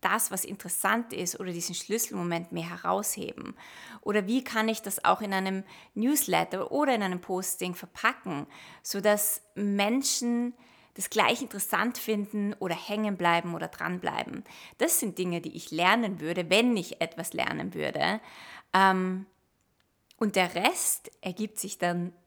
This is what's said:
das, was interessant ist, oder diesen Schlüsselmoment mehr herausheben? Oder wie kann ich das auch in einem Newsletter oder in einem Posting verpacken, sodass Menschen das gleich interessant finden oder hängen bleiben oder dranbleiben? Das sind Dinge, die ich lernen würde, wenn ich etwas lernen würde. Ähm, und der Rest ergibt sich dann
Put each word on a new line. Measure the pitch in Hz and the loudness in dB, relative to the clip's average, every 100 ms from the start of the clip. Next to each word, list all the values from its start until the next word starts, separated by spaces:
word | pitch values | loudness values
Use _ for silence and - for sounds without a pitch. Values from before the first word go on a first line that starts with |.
das, | 185 208 - | 4 2 0
was | 190 | -2
interessant | - 196 180 - 196 226 233 | -4 -6 -6 -2 2 2 0
ist, | - 175 - | -4 -4 -4
oder | 185 | -6
diesen | 175 175 175 | -4 -4 -6
Schlüsselmoment | - 220 - 202 175 170 175 | -4 -2 -2 -2 -2 -2 -4
mehr | 175 170 | -6 -6
herausheben? | 175 175 185 208 - - - - - - - - - | -6 0 0 0 -4 -6 -10 -12 -14 -18 -18 -18 -10
Oder | - 208 190 | 0 0 2
wie | 247 | 0
kann | 247 226 220 | 0 0 0
ich | 220 | 0
das | - - - | -4 0 4
auch | 190 | 4
in | 214 | 4
einem | 190 190 190 196 - - | 0 0 -2 -6 -16 -12
Newsletter | - 233 294 - 170 165 185 - | -2 2 2 4 2 2 -2 -2
oder | 277 294 | 0 2
in | 240 | 2
einem | 196 180 | 0 -4
Posting | - 185 190 - 180 | -4 -4 -2 -4 -4
verpacken, | 175 185 - 226 254 - 147 143 - - - | -6 -12 -2 -2 -2 -6 -6 -8 -14 -20 -16
sodass | - 202 202 208 - - _ - | -6 0 4 4 4 -2 _ -4
Menschen | 202 202 202 247 262 - 240 240 240 247 - - _ - | 0 2 2 2 0 0 0 0 0 -4 -20 -20 _ -10
das | - | -4
gleich | - - 240 | 2 4 2
interessant | 277 202 - 196 214 247 | -2 -6 -2 0 0 -2
finden | - 214 202 208 202 208 | -2 -2 -2 -2 -2 -2
oder | 190 170 | -4 -4
hängen | - 208 214 190 | -4 -2 -2 2
bleiben | 175 170 175 165 | 4 4 2 -6
oder | 160 | -6
dranbleiben? | - 165 180 - - - - - - - - | -6 -4 -2 -2 -4 -4 -8 -12 -18 -20 -2
Das | 311 - | 2 2
sind | 220 175 | 0 -2
Dinge, | 180 170 | -2 -2
die | 170 - | -4 -10
ich | - | -8
lernen | 160 180 220 226 185 | 2 4 6 2 -2
würde, | 156 170 170 | -4 -2 4
wenn | 190 240 226 | 4 6 2
ich | - - | -2 -4
etwas | 175 - 175 | -6 -4 -8
lernen | - - - 190 | -2 -2 -2 -4
würde. | 175 - - - 214 - - - - - | -2 -4 0 0 0 -6 -20 -18 -18 0
Ähm, | 185 190 190 185 185 196 _ _ _ _ _ _ _ _ _ | 6 6 6 2 -2 -8 _ _ _ _ _ _ _ _ _
und | 214 196 | 2 4
der | 180 | 2
Rest | - 220 381 - - - _ | 4 2 2 -2 -2 -6 _
ergibt | - 175 214 - | -8 -4 -6 -4
sich | 202 - | -10 -2
dann | 175 175 175 - | 0 0 -2 -6